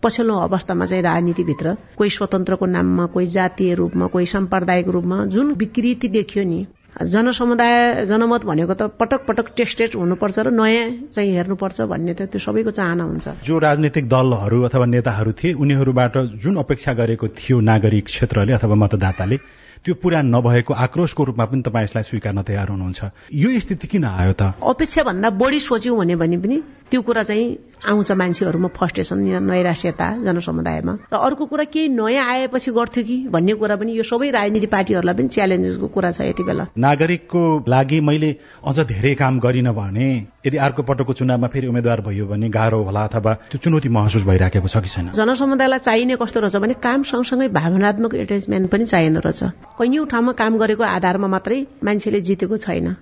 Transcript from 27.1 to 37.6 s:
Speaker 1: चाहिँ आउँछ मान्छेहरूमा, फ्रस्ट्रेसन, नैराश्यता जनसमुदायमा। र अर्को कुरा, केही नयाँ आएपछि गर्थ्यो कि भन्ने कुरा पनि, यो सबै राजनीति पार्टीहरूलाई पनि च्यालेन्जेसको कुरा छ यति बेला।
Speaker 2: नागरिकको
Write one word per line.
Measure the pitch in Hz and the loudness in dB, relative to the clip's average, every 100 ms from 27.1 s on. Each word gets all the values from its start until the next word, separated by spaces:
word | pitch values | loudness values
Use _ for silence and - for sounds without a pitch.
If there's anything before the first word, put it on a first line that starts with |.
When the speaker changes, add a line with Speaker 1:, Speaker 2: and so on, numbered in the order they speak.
| 226 | -2
Speaker 1:
चाहिँ | 214 214 233 - - - - | 0 0 -2 -4 -14 -10 0
आउँछ | 208 202 | 0 2
मान्छेहरूमा, | 190 180 170 185 165 180 | 0 0 0 0 0 -2
फ्रस्ट्रेसन, | - 180 - 180 190 196 185 | -2 -4 -2 -4 -2 0 0
नैराश्यता | 190 180 180 170 175 165 170 226 | 0 2 0 0 -4 -4 -4 -2
जनसमुदायमा। | 214 175 170 160 165 160 - 208 - | -2 -2 -2 -4 -4 -4 -4 -6 -6
र | 214 | -2
अर्को | 247 285 302 | -2 -2 -6
कुरा, | 294 | -4
केही | 302 311 311 | -4 -2 -2
नयाँ | 247 214 262 247 | 0 0 0 0
आएपछि | 254 262 254 262 | -2 -2 -4 -2
गर्थ्यो | 226 233 - | -2 0 -2
कि | 220 254 262 | -4 -4 -2
भन्ने | 170 180 | 0 2
कुरा | 214 214 208 | 2 0 -2
पनि, | 220 | -2
यो | 226 | -4
सबै | 220 240 285 | -2 0 0
राजनीति | 247 208 214 208 | 0 0 0 0
पार्टीहरूलाई | 196 190 196 180 190 | 0 0 0 0 0
पनि | 247 | 0
च्यालेन्जेसको | 233 196 180 185 185 190 | 0 2 2 0 -2 -4
कुरा | 196 180 | -2 -2
छ | 170 | -2
यति | - 175 | -4 -2
बेला। | 175 - - | -4 -4 -4
Speaker 2:
नागरिकको | - 131 143 160 175 - 175 165 156 | 0 2 4 2 0 -2 0 2 2